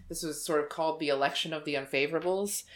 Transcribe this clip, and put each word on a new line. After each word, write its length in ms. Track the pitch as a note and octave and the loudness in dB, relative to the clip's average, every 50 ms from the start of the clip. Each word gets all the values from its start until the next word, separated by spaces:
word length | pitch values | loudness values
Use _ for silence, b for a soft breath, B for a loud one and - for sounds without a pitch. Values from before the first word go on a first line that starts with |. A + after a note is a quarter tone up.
| B - | B -8
this 120 | E3+ - | -6 -4
was 240 | - D#3 D3+ - - | -4 -4 -4 -4 -2
sort 160 | - D#3 D3 | 0 2 2
of 80 | D3 - | 2 0
called 300 | - - D#3+ D#3+ D#3 D#3 | 0 0 0 0 0 0
the 80 | D#3+ C#3+ | 2 2
election 440 | C#3 C3+ C#3 C#3 - - - E3+ D#3+ | 2 4 2 2 2 0 -2 -2 -4
of 120 | D3+ D3+ | -4 -2
the 80 | D3 C#3+ | -2 -2
unfavorables. 880 | C3+ C3+ - - C3+ C#3+ D3 E3 D#3 D#3 F3+ F#3 F#3+ G3+ G3+ - - B B B | -2 -2 0 2 2 2 2 2 0 2 2 2 2 0 -2 -2 -6 B B B